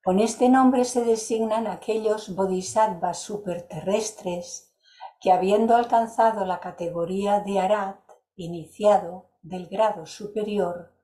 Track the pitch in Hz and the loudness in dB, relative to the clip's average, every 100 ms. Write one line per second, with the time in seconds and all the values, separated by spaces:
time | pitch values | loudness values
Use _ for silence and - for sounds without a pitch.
0 | - 185 226 - 247 262 262 254 247 247 | 2 2 2 2 4 6 6 4 0 0
1 | 233 220 - 226 220 220 220 185 - 220 | 0 0 0 -2 0 -2 -4 -8 -4 -2
2 | 214 214 - 185 190 185 185 220 214 175 | 0 -2 -4 -4 -2 -2 -2 0 0 0
3 | 180 165 - 208 180 170 - 160 180 214 | -6 -6 -8 -8 -6 -8 -8 -8 -2 -2
4 | 214 - 185 175 175 - _ _ _ _ | -2 -8 -8 -8 -10 -18 _ _ _ _
5 | - _ 196 180 185 208 226 233 233 233 | -20 _ 2 4 4 2 4 4 4 2
6 | 226 - 226 214 185 180 185 - 170 165 | 2 2 2 2 -4 -4 -8 -8 -6 -4
7 | 170 190 202 208 196 196 185 208 196 - | -4 -2 0 0 0 -2 2 0 -2 -8
8 | _ - _ - 170 170 156 - 208 196 | _ -20 _ -14 -10 -10 -12 0 4 4
9 | 170 180 _ _ 156 185 170 190 214 185 | 0 -14 _ _ -12 -12 -8 0 0 0
10 | 156 - 208 220 214 202 175 175 170 _ | -12 -14 -10 -6 -4 -2 -2 -4 -12 _